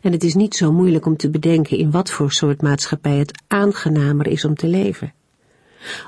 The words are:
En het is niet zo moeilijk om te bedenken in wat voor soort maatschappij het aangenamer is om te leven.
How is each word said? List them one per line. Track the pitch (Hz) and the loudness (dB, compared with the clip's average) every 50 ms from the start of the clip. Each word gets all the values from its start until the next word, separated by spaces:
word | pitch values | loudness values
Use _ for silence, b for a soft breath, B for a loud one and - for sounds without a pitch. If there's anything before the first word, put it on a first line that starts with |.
En | - 196 | 0 0
het | 170 160 170 | 0 2 0
is | 170 151 | 2 2
niet | 190 214 208 - | 2 2 2 0
zo | - 180 156 | 0 2 2
moeilijk | 160 175 185 185 165 156 - | 4 4 4 4 2 2 2
om | 160 156 | 0 -2
te | 151 - 147 | 0 0 -2
bedenken | 156 156 151 165 165 160 156 - - | -2 0 2 2 2 2 2 0 0
in | - 160 151 | 0 0 0
wat | 147 175 190 - | 0 0 -2 -2
voor | - - 147 143 | -2 -2 -2 -2
soort | - - - 147 143 139 | 0 0 0 0 0 0
maatschappij | - 147 143 139 - - - 147 - 147 143 | 0 0 0 0 -2 -6 -6 -4 -2 0 0
het | 143 143 - - - _ | 0 0 -2 -6 -20 _
aangenamer | _ - 202 202 202 202 - - 156 156 151 143 143 147 147 147 | _ -2 0 0 0 0 0 -2 0 0 2 2 2 0 0 0
is | - - 147 - | -2 -2 -2 -2
om | 151 151 | -2 -2
te | - - | -2 -2
leven. | 165 175 190 202 202 175 - - - _ _ _ _ _ B B B B B B B B B B B B B B | -2 0 0 0 -2 -4 -6 -10 -14 _ _ _ _ _ B B B B B B B B B B B B B B